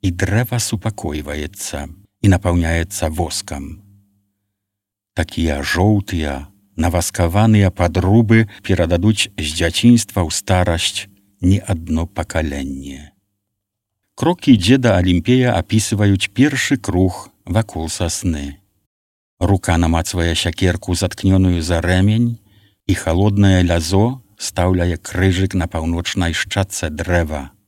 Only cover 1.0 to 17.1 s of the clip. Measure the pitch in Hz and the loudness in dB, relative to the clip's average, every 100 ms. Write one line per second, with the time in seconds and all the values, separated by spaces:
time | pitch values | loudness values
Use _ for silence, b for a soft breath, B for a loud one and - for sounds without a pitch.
1 | - 76 73 73 73 - - 71 71 73 | -8 -8 -8 -8 -8 -10 -10 -10 -10 -14
2 | _ _ 101 95 90 87 82 82 82 - | _ _ 2 2 2 0 2 0 -4 -4
3 | 80 78 82 - - 71 71 82 - _ | -6 -4 -6 -6 -10 -10 -10 -14 -20 _
4 | _ _ _ _ _ _ _ _ _ _ | _ _ _ _ _ _ _ _ _ _
5 | _ - 82 - 82 71 69 76 101 104 | _ -4 -4 0 -2 -2 -4 0 2 2
6 | 101 87 76 67 71 _ _ - 80 87 | 0 -4 -4 -6 -12 _ _ -4 -2 0
7 | - - 87 95 110 110 95 - 87 85 | -4 -2 0 4 4 6 4 2 0 0
8 | 92 110 107 113 104 B - 90 82 85 | 4 4 6 4 2 B -4 0 2 2
9 | 101 107 - - 78 78 85 - 120 120 | 2 0 -4 -6 -8 -2 -2 2 4 4
10 | - - 82 - - 92 90 85 - - | 2 -4 -2 -4 0 2 2 0 -2 -6
11 | - _ _ _ 90 101 - 85 82 80 | -12 _ _ _ 2 2 0 -6 -4 -4
12 | 82 - 76 - 76 69 69 67 69 67 | -4 -8 -4 -4 -4 -6 -8 -10 -12 -16
13 | 76 _ _ _ _ _ _ _ _ _ | -20 _ _ _ _ _ _ _ _ _
14 | _ - 151 175 - 113 90 135 104 92 | _ -4 -2 0 4 4 6 4 4 2
15 | 90 90 80 127 127 90 - 110 - 104 | 4 2 2 2 2 0 0 0 0 0
16 | 104 98 - - 143 135 - 135 - 90 | 2 2 -2 2 2 2 -2 -2 0 0
17 | 92 | 0